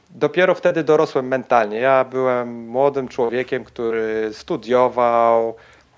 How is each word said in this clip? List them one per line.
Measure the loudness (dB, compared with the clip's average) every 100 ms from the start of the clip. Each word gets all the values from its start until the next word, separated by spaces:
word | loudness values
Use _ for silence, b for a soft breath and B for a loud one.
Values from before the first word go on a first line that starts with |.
| _
Dopiero | -4 -2 2 2
wtedy | 2 0 0
dorosłem | 2 2 2 -2 -2
mentalnie. | -4 2 2 2 0
Ja | 2 2
byłem | 2 -2 -2 -2 -4 -10 -6
młodym | 0 0 0 -6
człowiekiem, | -2 -2 -2 -4 -6
który | -8 -8 -4 -4 -4 -4 -4
studiował, | -8 -8 -8 0 2 2 2 2 4 4 2 0 -6 B B B